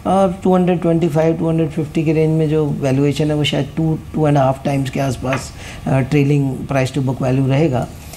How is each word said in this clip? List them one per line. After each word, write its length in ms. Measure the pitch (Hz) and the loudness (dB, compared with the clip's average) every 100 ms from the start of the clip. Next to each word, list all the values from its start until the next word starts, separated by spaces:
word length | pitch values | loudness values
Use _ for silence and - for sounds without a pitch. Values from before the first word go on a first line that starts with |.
| - | 0
और 340 | 190 190 185 | 2 2 0
टू 100 | 190 | 2
हंड्रेड 280 | 185 180 175 | 2 2 2
ट्वेंटी 260 | 170 165 170 | 2 2 2
फ़ाइव, 260 | 156 160 | 2 2
टू 140 | 160 165 | 2 0
हंड्रेड 220 | 160 160 | 0 -2
फिफ्टी 340 | 160 151 170 | -2 -4 -2
के 80 | 156 | 0
रेंज 260 | 156 156 160 | 2 2 2
में 100 | 156 | 2
जो 180 | 156 147 | 0 0
वैल्यूएशन 640 | 147 139 135 143 143 151 | -2 0 2 2 0 0
है, 40 | |
वो 100 | 151 | 0
शायद 240 | 147 147 147 - | 0 -2 -4 -2
टू, 220 | 160 156 - | -2 -2 -4
टू 140 | - 151 | -2 2
एंड 100 | 147 | 4
हाफ 260 | 131 131 | 2 0
times 260 | 147 139 131 | -2 -2 -2
के 100 | 139 | -2
आसपास, 520 | 139 120 127 135 - - - - - | -4 -4 -4 -6 -8 -14 -16 -10 -2
अ, 140 | 135 | 0
trailing 520 | 127 151 139 147 139 131 - | 2 2 4 2 0 -4 -4
price 180 | 135 127 | -2 0
to 80 | 147 | -2
book 180 | 131 127 | -2 -2
value 260 | 131 127 135 | 0 2 2
रहेगा, 380 | 135 160 123 - - - | 2 2 0 -4 -10 -18